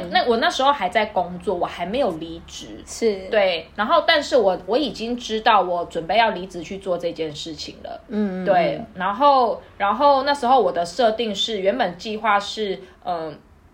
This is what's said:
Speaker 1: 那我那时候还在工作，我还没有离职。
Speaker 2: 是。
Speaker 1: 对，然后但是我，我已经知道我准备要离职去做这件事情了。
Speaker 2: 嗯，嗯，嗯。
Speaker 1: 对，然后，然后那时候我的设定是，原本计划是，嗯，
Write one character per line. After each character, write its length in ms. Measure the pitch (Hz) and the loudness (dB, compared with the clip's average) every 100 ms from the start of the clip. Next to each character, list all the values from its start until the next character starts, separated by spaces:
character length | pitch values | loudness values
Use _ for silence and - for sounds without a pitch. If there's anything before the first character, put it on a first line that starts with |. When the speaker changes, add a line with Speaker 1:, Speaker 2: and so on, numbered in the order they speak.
| 175 | 0
Speaker 1:
那 180 | 359 277 | 0 2
我 80 | 226 | 2
那 120 | 330 | 2
时 120 | 339 | 2
候 80 | 269 | 2
还 200 | 269 185 | 2 2
在 160 | 226 214 | 0 0
工 320 | 190 175 180 | -2 -4 -4
作， 160 | 214 | -4
我 100 | 180 | -2
还 220 | 165 - 180 | -2 -4 -4
没 140 | 247 | 0
有 100 | 240 | -2
离 300 | 160 165 165 - | -2 -10 -14 -14
职。 360 | - - 104 | -16 -16 -16
Speaker 2:
是。 460 | - - 226 196 190 | -14 -2 -2 -2 0
Speaker 1:
对， 360 | 214 190 170 - - | 2 2 0 -4 -4
然 100 | 220 | 0
后 160 | 330 320 | 2 4
但 160 | 320 | 2
是 140 | - 285 | 4 4
我， 220 | 196 175 180 | 4 0 0
我 100 | 247 | -2
已 140 | 269 | -2
经 260 | 196 226 240 | -4 -6 -6
知 240 | - 220 | -4 0
道 220 | 233 208 | 4 4
我 220 | 180 175 170 | 4 -2 -4
准 200 | 170 165 | -6 0
备 120 | 208 | 2
要 120 | 226 | 2
离 140 | 180 185 | 0 -8
职 140 | 170 | -10
去 160 | 156 190 | -10 -8
做 220 | 196 170 | -4 -4
这 120 | 170 | -4
件 220 | 160 160 | -6 -8
事 200 | 143 170 | -8 -12
情 220 | 147 - - | -12 -14 -14
了。 180 | - - - | -14 -14 -8
Speaker 2:
嗯， 340 | 208 202 185 | -4 -2 -2
嗯， 20 | |
嗯。 0 | |
Speaker 1:
对， 400 | 185 180 160 - - | 2 2 2 -2 -8
然 200 | 185 185 | -6 -4
后， 480 | 208 285 269 233 175 - - | 2 4 6 4 -2 -8 -4
然 160 | 202 | -2
后 300 | 220 285 269 | 4 4 4
那 100 | 277 | 2
时 100 | 285 | 0
候 160 | 240 262 | 4 4
我 100 | 202 | 4
的 140 | 170 | 0
设 280 | - - 233 | -4 2 2
定 220 | 220 220 | 2 -2
是， 260 | 196 - 214 | -2 -4 -2
原 180 | 185 254 | 0 0
本 180 | 196 175 | -2 -4
计 220 | 226 214 | -8 -4
划 200 | 220 202 | 0 0
是， 400 | 202 - 208 175 - - | 0 -6 -4 -6 -10 -12
嗯， 340 | - 170 160 - - - _ | -8 -6 -8 -12 -20 -20 _